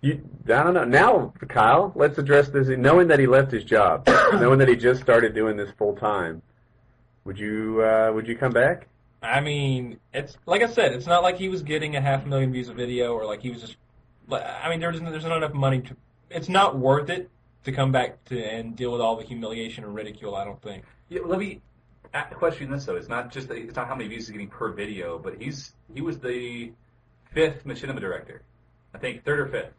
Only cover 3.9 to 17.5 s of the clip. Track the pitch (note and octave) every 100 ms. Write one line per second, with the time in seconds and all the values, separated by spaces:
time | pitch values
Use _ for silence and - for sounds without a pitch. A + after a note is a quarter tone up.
3.9 | D#2+ C3+ - C#5+ G#3 A#2+ C3+ C3+ A#2 A#2
4.9 | B2+ - A#2 A#2 A2 A2 G#2+ G2+ - G#2
5.9 | G2+ G#2+ G2+ E2+ D#2+ - _ _ _ _
6.9 | _ _ _ - G2 G#2 G#2+ A2 A2 A2
7.9 | A2 A2 A2 A2+ A#2 C3 A#2 C3+ E3+ -
8.9 | _ _ _ A2+ C3 D3 D3 C#3 C3 B2
9.9 | G#2+ _ C3+ C#3+ - - F#3+ A#3 A#3 F3+
10.9 | A#2+ C#3 F3 F3+ F3+ F#3+ F#3 D3 D3+ D3+
11.9 | D3 C#3 C3+ C#3 C#3 C3 B2+ B2 A#2 B2
12.9 | B2 A#2+ A#2 G#2+ G#2 B2+ A#2 - - _
13.9 | _ _ _ _ B2+ - - D#3+ E3 E3+
14.9 | E3 E3 D#3 D#3+ E3 D3+ C#3 C3+ C3 B2
15.9 | - _ _ _ E3 C#3+ F#3+ G3 C3+ B2+
16.9 | C#3 D3 F3+ F3+ _ _